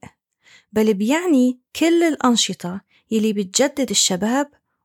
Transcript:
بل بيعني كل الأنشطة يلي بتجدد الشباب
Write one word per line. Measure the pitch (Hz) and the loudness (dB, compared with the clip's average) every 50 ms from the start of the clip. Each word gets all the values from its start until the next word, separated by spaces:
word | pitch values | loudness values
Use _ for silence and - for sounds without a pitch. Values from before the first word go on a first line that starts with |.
| - - _ _ _ _ _ _ _ _ - - _ _ - | -18 -20 _ _ _ _ _ _ _ _ -20 -20 _ _ -2
بل | 220 220 214 214 | 0 2 2 2
بيعني | 185 214 220 285 330 349 370 302 254 247 254 247 - _ _ - | 0 0 0 0 0 0 2 2 4 4 2 0 -4 _ _ -4
كل | - 311 330 339 339 339 | -2 0 2 2 4 2
الأنشطة | 330 285 - - 254 233 214 - - 185 - - 175 180 196 - _ _ _ _ - | 2 0 0 0 0 2 2 0 -4 -6 -8 -10 -10 -10 -10 -14 _ _ _ _ -4
يلي | 220 220 214 220 208 | -2 0 0 0 0
بتجدد | 208 202 190 - - 254 285 285 - 262 - | -2 -4 -2 0 0 0 0 0 -2 -4 -2
الشباب | 208 - - - 190 175 202 220 247 277 294 285 _ _ _ _ _ _ _ | -2 -2 -2 0 -2 -2 -2 -2 0 -2 -2 -4 _ _ _ _ _ _ _